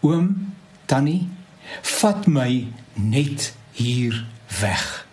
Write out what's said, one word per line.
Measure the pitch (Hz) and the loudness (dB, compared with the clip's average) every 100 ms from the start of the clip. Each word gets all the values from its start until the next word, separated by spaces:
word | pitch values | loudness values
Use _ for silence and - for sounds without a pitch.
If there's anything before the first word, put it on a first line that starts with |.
Oom, | 151 170 180 202 - - - - - | 4 4 2 0 -4 -12 -20 -20 0
tannie, | 135 143 180 - - - - - - | 2 2 0 -2 -8 -18 -20 -16 -10
vat | - - 214 202 - | -4 2 2 4 4
my | 147 123 127 110 113 - | 4 2 0 -2 -12 -12
net | 107 104 123 143 139 - - - | -2 0 2 0 -2 -8 -10 -20
hier | - 120 123 120 113 113 - - 92 | -4 -2 0 0 -2 -6 -16 -10 -4
weg | 101 87 - - - | -2 -2 -4 -8 -14